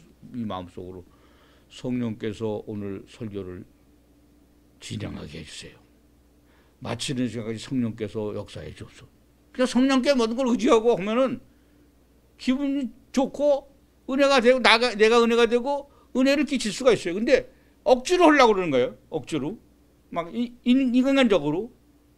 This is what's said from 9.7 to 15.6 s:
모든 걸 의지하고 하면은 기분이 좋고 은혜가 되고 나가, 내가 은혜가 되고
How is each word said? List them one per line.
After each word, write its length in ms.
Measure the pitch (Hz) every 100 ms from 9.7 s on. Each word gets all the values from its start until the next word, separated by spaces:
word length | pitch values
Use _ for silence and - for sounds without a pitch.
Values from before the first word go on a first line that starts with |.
| 247 269 269 262
모든 220 | 269 226 233
걸 120 | 262
의지하고 480 | 226 247 226 226 202
하면은 440 | 202 226 262 135 - _ _ _ _ _ _ _ _ _
기분이 540 | - 262 285 277 240 - _
좋고 600 | - 277 - 294 277 - _ _ _ -
은혜가 300 | 269 277 277
되고 180 | 233 262
나가, 360 | 214 226 247
내가 280 | 208 214 240
은혜가 240 | 233 233 233
되고 440 | 240